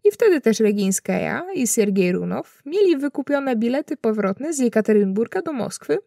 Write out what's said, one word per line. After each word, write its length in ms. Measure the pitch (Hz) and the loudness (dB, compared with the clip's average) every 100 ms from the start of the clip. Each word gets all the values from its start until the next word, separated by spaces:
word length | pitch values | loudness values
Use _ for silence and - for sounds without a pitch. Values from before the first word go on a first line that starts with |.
i 60 | 415 | 0
wtedy 300 | - 453 320 | 2 2 2
też 200 | 226 208 | 2 2
Regińskaja 840 | 214 208 190 190 - 185 - 220 359 | 2 2 0 0 -2 -2 -2 -4 -6
i 120 | 381 240 | -4 0
Siergiej 460 | - 208 196 180 | 2 2 2 2
Runow 500 | 180 175 202 - _ 277 | 0 -4 -6 -8 _ -6
mieli 300 | 359 392 294 | 2 2 2
wykupione 600 | 285 - 269 285 269 233 | -2 -6 -2 -2 0 0
bilety 400 | 233 269 311 302 | 0 -2 -4 -4
powrotne 560 | 226 220 196 196 294 | -2 0 -2 -2 -4
z 60 | 294 | -2
Jekaterynburga 840 | 247 220 214 214 196 190 233 381 | 0 2 2 2 2 0 -2 -4
do 100 | 330 | -4
Moskwy 460 | 277 - - - 392 | -6 -6 -8 -4 -4